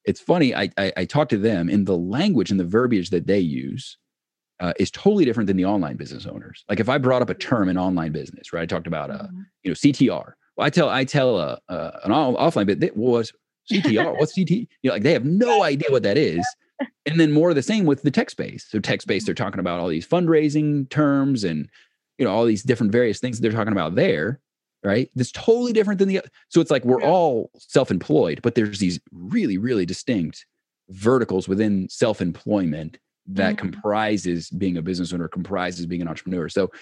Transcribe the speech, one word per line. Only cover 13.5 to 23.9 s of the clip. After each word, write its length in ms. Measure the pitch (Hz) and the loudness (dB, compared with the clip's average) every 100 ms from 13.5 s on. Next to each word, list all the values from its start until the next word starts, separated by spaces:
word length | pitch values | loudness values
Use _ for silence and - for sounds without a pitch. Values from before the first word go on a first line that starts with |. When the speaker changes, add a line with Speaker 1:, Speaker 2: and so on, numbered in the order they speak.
| _ | _
Speaker 1:
C 160 | - 202 | -2 0
T 160 | 170 107 | 2 2
R? 160 | 165 | 0
Speaker 2:
<laughs> 40 | - | 0
Speaker 1:
What's 160 | 151 | -2
C 100 | - | 0
T?" 240 | 170 180 240 _ | 0 0 -2 _
You 60 | 131 | -2
know, 40 | |
like, 80 | 117 | 0
they 120 | 139 | 2
have 100 | 151 | 2
no 380 | 127 185 240 214 | 2 2 4 4
idea 280 | 175 139 156 | 4 0 2
what 120 | 131 | 2
that 160 | 107 120 | 2 2
is. 280 | 131 82 - | 2 0 -4
Speaker 2:
<laughs> 60 | - _ _ 277 _ | -8 _ _ -10 _
Speaker 1:
And 160 | - 160 | -4 4
then 100 | 156 | 4
more 200 | 147 170 | 6 4
of 60 | 151 | 2
the 60 | |
same 220 | 127 220 | 0 0
with 160 | 175 139 | 2 2
the 80 | 147 | 0
tech 200 | 139 - | 0 -2
space. 360 | - - - - | -6 -10 -10 -6
So 80 | 107 | -6
tech 240 | - 113 | -2 -4
space, 240 | - 101 104 | -2 -4 -2
they're 80 | |
talking 260 | 87 104 98 | -4 -4 -4
about 200 | 90 87 | -4 -4
all 80 | 87 | -2
these 180 | 78 - | -4 0
fundraising 840 | 175 170 160 151 151 151 147 135 | 0 2 2 2 0 0 -2 -2
terms 560 | 147 151 139 135 131 | 0 2 2 2 0
and, 240 | 95 78 71 _ _ _ _ _ | -2 -4 -6 _ _ _ _ _
you 80 | |
know, 60 | 120 | 0
all 160 | 101 117 | 2 2
these 160 | 107 | 0
different 280 | - 120 110 | 0 0 2
various 300 | 113 120 107 | 2 2 0
things 160 | 127 113 | -6 -2
that 60 | |
they're 100 | 113 | -2
talking 180 | 110 104 | 0 0
about 240 | 101 80 | 0 0